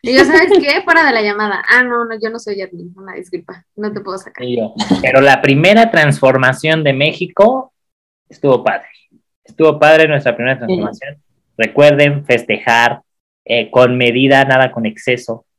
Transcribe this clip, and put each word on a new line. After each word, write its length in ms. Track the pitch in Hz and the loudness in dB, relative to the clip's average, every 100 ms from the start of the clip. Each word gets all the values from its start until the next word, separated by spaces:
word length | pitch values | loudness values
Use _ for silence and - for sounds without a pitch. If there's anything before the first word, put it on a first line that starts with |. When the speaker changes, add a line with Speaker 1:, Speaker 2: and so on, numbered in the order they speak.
Speaker 1:
Y 120 | 233 262 | 0 2
yo, 80 | |
"¿Sabes 240 | 269 320 349 392 | 4 2 4 2
qué? 220 | 277 320 | 2 -2
Fuera 220 | 381 330 | 0 2
de 60 | 302 | 2
la 100 | 233 | 0
llamada". 400 | 208 208 214 196 - | -4 -4 -6 -6 0
"Ah, 140 | 240 | 0
no, 220 | 247 240 | 0 -4
no, 100 | 233 220 | -6 -8
yo 120 | 220 | -10
no 80 | 233 | -10
soy 200 | 214 196 | -12 -10
admin, 300 | 185 175 175 190 | -12 -14 -20 -20
una 160 | 190 | -20
disculpa, 520 | 180 180 175 170 180 _ | -18 -14 -16 -16 -20 _
no 180 | - 208 | -10 -10
te 80 | 208 | -8
puedo 160 | 190 190 | -12 -14
sacar". 260 | - - | -14 -14
Speaker 2:
Y 140 | 123 120 | -6 -6
yo, 160 | 107 - 214 - | -6 -8 -4 -2
pero 220 | 131 131 | 2 4
la 220 | 139 131 | 4 4
primera 480 | 143 139 175 214 226 | 2 2 4 4 4
transformación 920 | 170 151 143 135 131 127 127 156 160 | 2 0 2 2 2 0 -2 -2 0
de 100 | 147 | 0
México 800 | 135 151 156 180 - 214 262 262 _ _ _ _ _ _ | 0 -2 -4 -8 2 2 2 -10 _ _ _ _ _ _
estuvo 360 | - 143 127 | -4 0 0
padre. 240 | 107 98 - _ _ _ _ _ | -2 -6 -12 _ _ _ _ _
Estuvo 340 | _ - 160 147 | _ 0 0 4
padre 300 | 151 156 156 | 4 4 4
nuestra 280 | 143 135 | 0 -2
primera 200 | 117 123 | -4 -4
Speaker 3:
Sí. 40 | 127 | -4
Speaker 2:
transformación. 520 | 120 180 104 104 139 147 _ _ _ | -4 -6 -6 -10 -18 -20 _ _ _
Recuerden 680 | - 110 139 147 143 143 143 | -6 -4 4 4 4 0 0
festejar, 760 | 143 120 - 104 123 117 117 120 _ _ _ _ | -2 -2 -2 -4 0 2 2 -2 _ _ _ _
eh, 240 | - 117 113 | -4 -4 0
con 260 | 123 123 | 2 2
medida, 480 | 123 120 123 135 135 | 2 0 0 2 2
nada 260 | 135 131 127 | 2 2 0
con 160 | 120 110 | -2 -8
exceso. 580 | 110 - 123 - 113 _ | -6 -6 -6 -6 -14 _